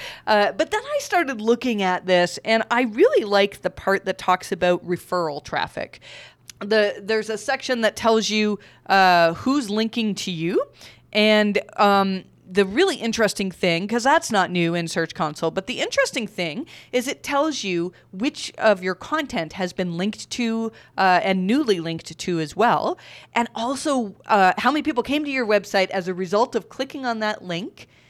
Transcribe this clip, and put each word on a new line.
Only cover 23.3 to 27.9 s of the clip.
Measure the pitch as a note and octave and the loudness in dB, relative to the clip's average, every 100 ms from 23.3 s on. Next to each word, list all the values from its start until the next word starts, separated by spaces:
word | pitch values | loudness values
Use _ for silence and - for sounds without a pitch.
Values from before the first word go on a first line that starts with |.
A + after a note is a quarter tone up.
and | - A#3 | -4 -4
also, | - A#3 C4+ D#4 C4+ G#3+ - | -4 -4 -4 -2 -2 -2 -8
uh, | - G#3 F#3 F3 | 0 4 4 4
how | A#3+ | 2
many | D4+ | 0
people | D4 B3 | 0 -2
came | A#3 C#4+ D4 | -2 -2 -2
to | |
your | C4+ A3+ | -2 2
website | G#3 - G3+ F#3 | 0 2 0 0
as | G3 F3+ | -2 -4
a | |
result | F3+ F#3 G3+ B3+ | -6 -2 0 0
of | A#3 - | -2 -6
clicking | - C4+ C#4+ | -8 -8 -6
on | C4 A3+ | -6 -4
that | G#3+ G#3+ | -4 -4
link, | F#3 E3+ B3+ - - | -6 -8 -8 -14 -20